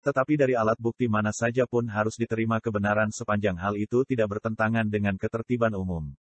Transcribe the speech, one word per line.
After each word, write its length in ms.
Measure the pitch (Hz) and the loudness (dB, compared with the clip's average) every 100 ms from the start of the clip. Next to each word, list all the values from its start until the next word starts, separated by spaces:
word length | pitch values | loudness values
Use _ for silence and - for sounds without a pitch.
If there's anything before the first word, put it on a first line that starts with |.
tetapi 400 | - 135 131 151 | -2 0 2 4
dari 160 | 131 127 | 4 4
alat 240 | 110 113 | 2 0
bukti 240 | 117 - 123 | -2 -2 0
mana 240 | 107 107 | 2 0
saja 400 | 104 117 120 123 | 0 0 0 0
pun 160 | 120 117 | 0 0
harus 320 | 104 107 - | 0 -2 -2
diterima 400 | 113 110 113 113 | -2 -2 0 -2
kebenaran 560 | 117 104 101 104 107 | 0 0 0 2 0
sepanjang 480 | - 117 104 101 90 | -2 -2 0 0 0
hal 160 | 98 104 | -2 -2
itu 240 | 107 120 | 0 0
tidak 400 | 135 127 107 101 | 2 2 0 -2
bertentangan 480 | 113 110 110 113 107 | -4 0 0 2 0
dengan 320 | 104 101 95 | 0 0 -2
ketertiban 560 | 110 113 - 123 113 101 | -2 -4 -2 0 2 0
umum. 400 | 92 85 73 69 | -2 -4 -6 -10